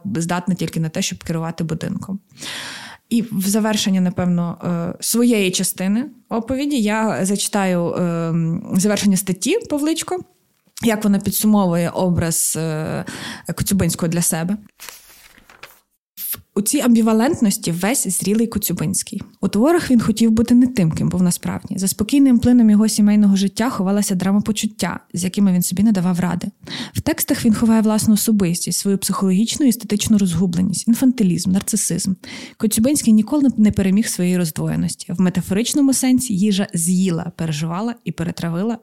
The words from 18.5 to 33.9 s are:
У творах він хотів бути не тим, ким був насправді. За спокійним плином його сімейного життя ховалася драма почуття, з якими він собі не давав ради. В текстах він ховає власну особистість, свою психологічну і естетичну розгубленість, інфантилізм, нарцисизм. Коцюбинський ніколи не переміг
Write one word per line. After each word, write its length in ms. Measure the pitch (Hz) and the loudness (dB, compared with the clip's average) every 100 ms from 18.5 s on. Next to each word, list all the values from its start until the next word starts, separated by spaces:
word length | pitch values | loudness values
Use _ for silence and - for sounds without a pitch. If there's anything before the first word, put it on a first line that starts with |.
| 208 - 175 165 185 - 196 - _ | -2 -4 -4 -2 -4 -6 -10 -14 _
У 80 | 196 | -2
творах 420 | 202 285 349 - | 2 2 2 4
він 100 | 240 | 2
хотів 300 | 233 214 226 | 2 2 2
бути 240 | 220 233 | 2 4
не 120 | 247 254 | 4 4
тим, 260 | 214 160 | 2 0
ким 160 | 156 160 | 0 -2
був 140 | 175 | 2
насправді. 560 | 175 - 180 190 - 196 | 0 0 -4 -8 -8 -4
За 100 | 190 | -4
спокійним 500 | - 208 285 269 233 | -4 0 4 4 4
плином 320 | 240 247 220 | 6 6 6
його 180 | 208 220 | 6 4
сімейного 480 | 214 208 208 202 190 | 4 4 6 4 4
життя 340 | 196 - 247 | 2 0 -2
ховалася 440 | - 185 202 202 | -2 0 0 0
драма 260 | 180 190 208 | 0 2 2
почуття, 600 | 208 208 214 - 180 - _ | 0 -2 -4 -4 -6 -6 _
з 100 | 170 | -6
якими 280 | 180 202 202 | -4 2 2
він 100 | 180 | 2
собі 200 | 175 185 | 0 2
не 100 | 220 | 2
давав 280 | 190 180 170 | 4 2 0
ради. 280 | 180 170 202 - - - - | 0 -2 -6 -10 -14 -12 -10
В 80 | - | -6
текстах 440 | - 320 - - | -4 -2 -2 0
він 100 | 233 | 2
ховає 260 | 208 220 220 | 4 4 4
власну 340 | 214 214 - | 4 2 4
особистість, 640 | 208 - 208 170 170 - - | 2 2 2 2 -2 -4 -2
свою 200 | 202 196 | 0 -2
психологічну 680 | - 190 190 185 226 - 269 | -2 0 2 2 0 2 2
і 20 | |
естетичну 500 | - - 208 - 208 | 2 -2 -2 2 2
розгубленість, 720 | 190 165 190 175 185 170 - | 4 2 0 0 0 0 0
інфантилізм, 640 | 233 262 254 190 170 185 | 2 2 4 2 0 0
нарцисизм. 600 | 190 - 214 - 170 - 185 - - - - | -2 0 -2 -2 -4 -4 -4 -8 -16 -16 -4
Коцюбинський 560 | 220 220 254 294 233 | -2 0 0 2 4
ніколи 360 | 214 214 294 269 - | 4 4 2 2 4
не 160 | 208 | 2
переміг 340 | 208 190 | 2 2